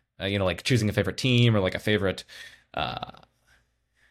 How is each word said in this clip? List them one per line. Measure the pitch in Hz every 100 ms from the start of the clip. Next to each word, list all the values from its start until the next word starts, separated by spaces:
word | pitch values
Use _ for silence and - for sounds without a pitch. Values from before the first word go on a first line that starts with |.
| _ -
uh, | 98
you | 101
know, |
like, | 92 87
choosing | - 120 104
a |
favorite | 101 95 -
team | 131 120 120
or, | 107
like, | 92 92
a |
favorite, | 107 107 95 - - - - - _
uh, | - 65 - - - _ _ _ _ _ _ _ _ _